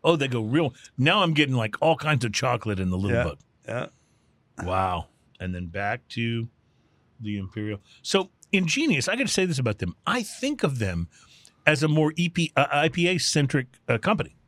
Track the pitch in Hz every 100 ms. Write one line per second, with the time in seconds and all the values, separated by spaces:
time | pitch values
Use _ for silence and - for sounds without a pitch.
0 | 151 170 135 123 107 143 147 - - -
1 | 135 202 175 151 143 127 110 - 156 156
2 | 151 143 113 101 127 120 110 95 92 92
3 | 101 117 - - _ _ - 113 - _
4 | _ _ _ _ _ - 90 92 95 87
5 | - _ _ _ 90 90 87 92 101 120
6 | _ - 117 117 117 _ _ _ _ _
7 | _ _ 107 104 95 107 107 101 _ -
8 | - 196 185 _ - 196 170 262 320 147
9 | 123 233 262 - 185 139 117 104 85 -
10 | - 240 208 - 269 294 170 131 101 85
11 | 85 - - - - _ - 151 156 151
12 | 156 160 175 170 160 - 143 143 156 -
13 | 175 185 - 156 139 143 123 _ - 117
14 | - 220 98 _